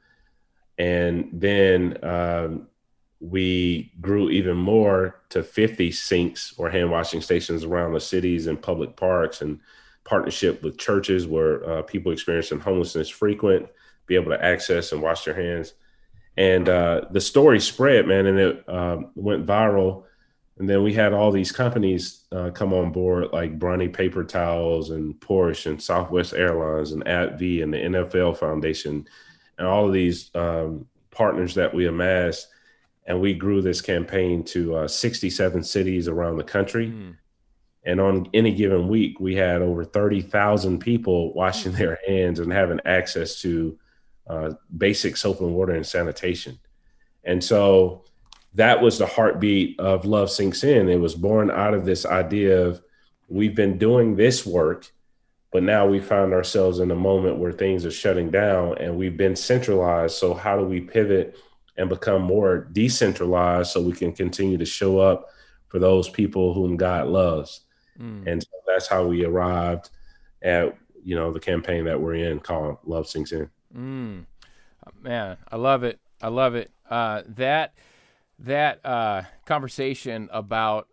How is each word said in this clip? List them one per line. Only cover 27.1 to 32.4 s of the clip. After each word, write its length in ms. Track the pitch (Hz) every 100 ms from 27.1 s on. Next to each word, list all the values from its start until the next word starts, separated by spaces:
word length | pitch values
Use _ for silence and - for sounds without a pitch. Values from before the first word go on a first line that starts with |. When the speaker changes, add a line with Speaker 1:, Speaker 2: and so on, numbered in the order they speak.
| 87 87 76
Speaker 1:
V 240 | 90 85
and 100 | 78
the 80 | 78
N 140 | 85
F 220 | 92 85 92
L 180 | 87
Foundation 760 | 82 78 76 80 78 76 73 73 - - _ _ -
and 80 | 90
all 180 | 101 104
of 80 |
these, 380 | 95 90 85 -
um, 540 | 85 85 82 80 78 - _ _
partners 420 | - 107 - 90 98
that 180 | 85
we 140 | - 87
amassed. 600 | 85 92 92 87 -